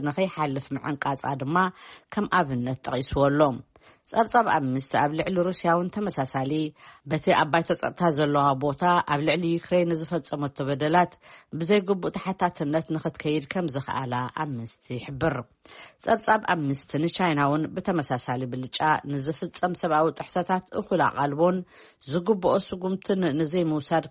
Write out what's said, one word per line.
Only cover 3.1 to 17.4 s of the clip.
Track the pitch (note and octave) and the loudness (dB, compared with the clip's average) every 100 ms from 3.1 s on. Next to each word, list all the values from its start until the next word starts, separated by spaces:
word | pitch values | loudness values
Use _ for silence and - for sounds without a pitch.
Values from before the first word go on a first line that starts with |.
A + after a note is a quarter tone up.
| - | 2
ኣሎ። | C#3 C#3+ D3 A#2+ - _ - _ - | 4 6 4 2 -10 _ -20 _ -4
ጸብጻብ | - A3 A#3+ - | 0 2 4 4
ኣምነስቲ | D#3 C3+ C3 C3+ A#2 | 2 2 -2 0 0
ኣብ | D3 | 2
ልዕሊ | D#3 D#3+ F#3 | 0 -2 0
ሩስያ | F3 F3 E3+ | 0 0 2
እውን | E3+ F3+ | 2 0
ተመሳሳሊ፣ | G#3+ G3 - C3 C3+ C3 D3+ D#3 - - - C#3+ | -2 -4 -2 -4 -2 -2 -2 -2 -6 -20 -20 -4
በቲ | D3+ - | -2 2
ኣባይቶ | C#3+ D#3 E3 E3 | 4 4 2 2
ጸጥታ | E3+ C3 - F3 | 0 -2 0 0
ዘለዋ | D3 D3 C#3+ C#3+ C3+ | 2 2 4 4 2
ቦታ | C#3+ C#3+ F3 F3 - | 0 0 2 4 2
ኣብ | D3 | 0
ልዕሊ | D#3 D#3+ E3+ | 0 0 0
ዩክሬን | E3+ - F3+ E3+ D#3+ | -2 2 2 2 0
ዝፈጸመቶ | D#3+ E3+ - D3 C#3+ - C3+ | -2 -4 -4 -4 -4 -4 -4
በደላት | C#3 D3+ F3 F3 - - - _ | 0 2 4 2 -2 -20 -20 _
ብዘይግቡእ | D3+ E3 G#3 F#3+ G3 - | -6 2 2 2 -2 -2
ተሓታትነት | G3 F#3+ F#3+ F3+ - D3 D#3+ E3 | -4 -6 -2 -2 -2 -2 0 0
ንኽትከይድ | D#3 D#3+ - D#3 D3+ C#3+ | -4 -4 -4 -2 -2 -2
ከም | F#3+ E3+ | -4 -2
ዝኸኣላ | C3 - B2 C3 B2 B2 - | -4 -4 -6 -2 -2 -4 -4
ኣምነስቲ | D#3 B2 A2+ - _ | -4 -6 -8 -12 _
ይሕብር። | B2 B2+ C3+ D#3+ C3 - _ _ - - _ | -10 -8 -2 -2 -2 -6 _ _ -20 -20 _
ጸብጻብ | - A3+ - A3 G#3+ | 0 0 4 2 2
ኣምነስቲ | E3+ C#3 C3+ - C#3+ | 0 0 -2 -4 -2
ንቻይና | E3 - F#3 D3 | -2 0 0 2